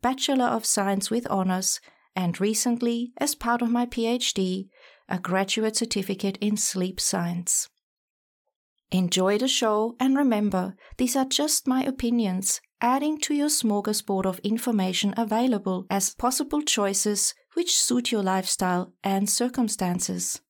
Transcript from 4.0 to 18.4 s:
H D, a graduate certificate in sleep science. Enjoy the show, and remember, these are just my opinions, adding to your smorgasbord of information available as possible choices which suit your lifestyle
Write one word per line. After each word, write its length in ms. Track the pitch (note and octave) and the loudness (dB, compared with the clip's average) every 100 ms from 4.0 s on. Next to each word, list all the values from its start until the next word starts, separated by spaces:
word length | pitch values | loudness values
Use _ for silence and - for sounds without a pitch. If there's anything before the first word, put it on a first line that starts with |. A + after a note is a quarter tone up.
| A3+ | 0
H 280 | A#3+ - | 0 0
D, 340 | - F#3 F#3 F#3+ _ - - - | 0 0 -2 -6 _ -20 -20 -6
a 100 | F#3 | -6
graduate 600 | F3 F#3+ G3 A3 A3 G#3+ | 0 0 0 0 0 0
certificate 600 | A#3 G3+ F#3+ G3 G3 F#3+ | -2 -2 -4 -2 -2 -2
in 160 | G#3 G#3 | -2 0
sleep 420 | - F#3+ F#3 F#3 | -2 -2 -4 -2
science. 720 | - F#3+ F3 F3 F3 - - _ _ _ _ _ _ _ _ _ _ _ _ | -2 0 -2 -4 -2 -2 -4 _ _ _ _ _ _ _ _ _ _ _ _
Enjoy 460 | F#3 F3+ F#3 F#3 G#3 | 0 2 2 2 2
the 100 | C4 | 2
show, 480 | - A3+ G#3+ A3 A#3 | 2 2 2 0 0
and 200 | C4+ C4+ | 2 4
remember, 580 | C#4 G#3+ G#3 F#3+ F#3 - - - | 4 2 2 0 -2 -8 -18 -4
these 180 | B3 C4+ | 0 0
are 80 | |
just 440 | C4 - D4+ - - | 0 0 0 0 2
my 140 | B3+ C4+ | 0 0
opinions, 760 | C4 A#3+ A#3+ G#3 F#3 F#3+ - _ _ | -2 0 2 0 0 -2 -4 _ _
adding 360 | A#3 C4+ D4 D#4 | 0 2 0 -2
to 140 | - | 0
your 140 | D4 D4 | 0 2
smorgasbord 800 | D4 A3+ G#3 G3+ G#3+ - G3 F#3+ | 2 2 0 0 -4 -2 0 0
of 140 | F#3 | -2
information 760 | G3+ A3+ B3 G#3+ F#3+ F3 G3+ A3 | -2 -2 0 0 0 0 0 0
available 720 | A3+ A3 C4 G#3+ F#3+ F#3 F#3 | 0 2 2 0 0 -4 -2
as 240 | G3 G3 - | -2 -2 -2
possible 460 | A#3+ C4 C#4 D4+ | -2 0 -2 -2
choices 720 | D4 - G3+ G3 G#3+ G3+ - - _ | 0 0 2 0 0 0 -2 -4 _
which 260 | - F4 - | -4 0 0
suit 320 | - B3 A#3+ | 2 0 0
your 120 | A3 | 0
lifestyle 680 | F#3+ F#3+ | 2 0